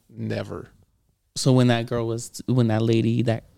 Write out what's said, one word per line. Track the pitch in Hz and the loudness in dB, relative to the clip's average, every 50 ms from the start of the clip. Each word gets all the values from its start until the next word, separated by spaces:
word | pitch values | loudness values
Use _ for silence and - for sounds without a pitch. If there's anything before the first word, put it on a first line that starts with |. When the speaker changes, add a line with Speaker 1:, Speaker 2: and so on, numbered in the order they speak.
| _ _ 117 | _ _ -14
Speaker 1:
Never. | 110 113 110 113 110 101 101 95 - - - _ _ _ _ _ _ _ _ _ _ _ _ - | -10 -8 -6 -6 -6 -8 -8 -10 -14 -14 -16 _ _ _ _ _ _ _ _ _ _ _ _ -10
Speaker 2:
So | - - 139 127 | -2 2 4 4
when | 127 123 123 | 6 4 4
that | 117 117 117 | 2 0 0
girl | - 120 117 117 | -4 -4 -4 -2
was, | 113 113 117 - - - - - | -4 -4 -6 -8 -12 -16 -12 -4
when | - 127 127 117 | -2 2 2 2
that | 110 107 110 113 | 2 2 2 2
lady, | 117 113 113 117 113 117 120 110 | 2 2 2 2 0 0 0 0
that | 113 110 - - _ _ | 0 -2 -4 -6 _ _